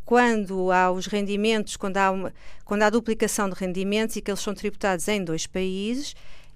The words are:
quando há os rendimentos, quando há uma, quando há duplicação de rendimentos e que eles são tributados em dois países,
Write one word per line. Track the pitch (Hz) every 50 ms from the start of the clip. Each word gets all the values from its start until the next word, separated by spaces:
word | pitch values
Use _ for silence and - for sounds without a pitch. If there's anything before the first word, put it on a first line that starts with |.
| -
quando | - 233 240 247 240 226 214 202 185 190 190 180 185 185
há | 180 185 185
os | 180 185 180
rendimentos, | - 214 208 202 196 208 196 208 220 226 214 208 - -
quando | - - 196 185 196
há | 196 190
uma, | 190 190 180 - - - - - - - -
quando | - 202 208 214
há | 214
duplicação | 208 233 226 226 220 - 220 208 - - 208 190
de | 185
rendimentos | - 190 185 175 190 190 196 202 214 220 220 -
e | 208 -
que | -
eles | 196 190
são | - 214 202
tributados | - - 208 202 - - 202 185 180 - -
em | 214 208 185
dois | 165 160 165 -
países, | - - 185 190 190 190 190 202 220 240 269 294 - - - - - - - - - -